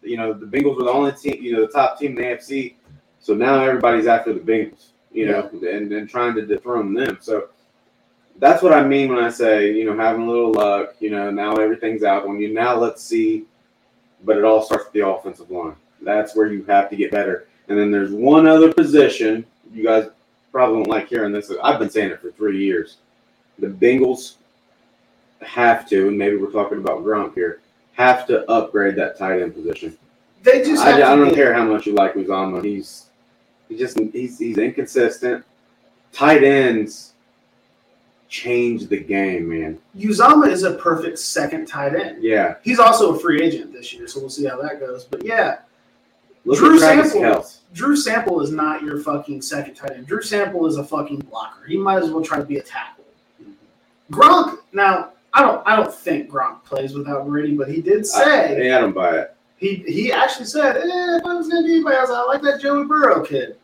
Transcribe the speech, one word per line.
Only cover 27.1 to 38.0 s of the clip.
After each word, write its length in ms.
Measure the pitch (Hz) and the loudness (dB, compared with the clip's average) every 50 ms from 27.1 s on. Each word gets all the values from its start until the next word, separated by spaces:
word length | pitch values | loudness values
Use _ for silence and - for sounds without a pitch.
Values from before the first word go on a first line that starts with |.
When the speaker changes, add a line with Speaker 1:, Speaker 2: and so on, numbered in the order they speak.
| 107 107 98 - - | -2 -2 -2 -6 -6
Speaker 1:
here, 260 | 92 87 - - - _ _ _ _ _ _ _ | -4 -6 -6 -6 -10 _ _ _ _ _ _ _
have 320 | - 123 127 127 127 - | 0 4 4 4 2 2
to 220 | - 123 110 - - | 0 -2 -2 0 0
upgrade 460 | 113 110 104 - - 104 101 98 95 | 0 0 0 0 -2 0 0 0 0
that 220 | 87 90 87 - - | -2 -4 -6 -6 -8
tight 240 | 95 92 92 90 87 | -6 -4 -2 -2 -4
end 120 | 85 82 | -4 -8
position. 420 | 80 80 85 82 - - 80 80 _ _ _ _ _ _ _ _ _ _ | -8 -8 -8 -8 -8 -10 -16 -16 _ _ _ _ _ _ _ _ _ _
Speaker 2:
They 200 | 247 254 277 - | 4 6 6 4
just 180 | - 156 - - | 2 2 4 4
Speaker 1:
I, 80 | - | 6
Speaker 2:
have 40 | - | 6
Speaker 1:
I 180 | 143 143 131 139 | 6 6 6 6
Speaker 2:
to 20 | |
Speaker 1:
don't 120 | 147 143 - | 6 6 6
Speaker 2:
get 60 | - | 6
Speaker 1:
care 200 | 147 139 123 117 | 4 4 4 4
how 100 | 117 117 | 2 0
much 220 | 110 107 104 - | 0 0 -2 -2
you 60 | 107 104 | -2 0
like 200 | 101 98 95 - | 2 2 0 0
Uzomah. 500 | 101 95 92 101 95 95 95 92 90 92 | -4 -4 -4 -4 -4 -4 -4 -6 -6 -6
He's, 420 | 104 104 98 101 - - - - _ _ _ _ _ _ _ _ _ _ _ _ _ | -6 -6 -8 -10 -14 -18 -20 -20 _ _ _ _ _ _ _ _ _ _ _ _ _
he 80 | 110 | -8
just, 220 | 110 127 120 - 117 | -8 -8 -6 -4 -4
he's, 400 | 107 107 - 120 127 123 120 - | -4 -4 -4 -8 -8 -8 -8 -8
he's 200 | 123 117 113 101 | -6 -4 -2 -2
inconsistent. 840 | 110 127 127 - 131 - - 131 120 110 - - - 123 120 117 - _ _ _ _ _ _ _ _ _ _ _ _ _ _ | -2 -2 -2 -6 -8 -4 0 0 0 0 0 -4 -6 -6 -6 -6 -8 _ _ _ _ _ _ _ _ _ _ _ _ _ _
Tight 300 | - 139 151 156 147 135 | 0 4 4 6 6 6
ends 680 | 139 139 139 135 123 117 110 107 - - - - - _ _ _ _ _ _ _ _ _ _ _ _ _ _ _ _ _ _ | 6 4 4 2 2 0 -2 -4 -6 -8 -18 -20 -20 _ _ _ _ _ _ _ _ _ _ _ _ _ _ _ _ _ _